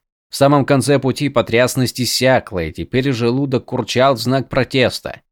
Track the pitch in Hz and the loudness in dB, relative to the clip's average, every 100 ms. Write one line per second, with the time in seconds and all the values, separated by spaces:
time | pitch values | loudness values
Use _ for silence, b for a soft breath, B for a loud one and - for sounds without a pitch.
0 | _ _ _ - 139 143 135 139 120 143 | _ _ _ 0 2 4 2 0 2 0
1 | 131 120 143 139 92 117 123 - 127 - | 0 -2 -2 -2 0 2 2 0 -2 -2
2 | 120 - 123 127 - 92 80 80 82 120 | -4 0 2 2 0 -6 -6 -8 -4 -2
3 | 135 117 120 127 139 127 - 123 117 120 | -2 0 0 0 -2 -4 -4 -6 -2 2
4 | 139 123 117 131 117 - 120 135 113 - | 2 2 0 -2 0 -2 0 2 0 0
5 | - - _ | -12 -14 _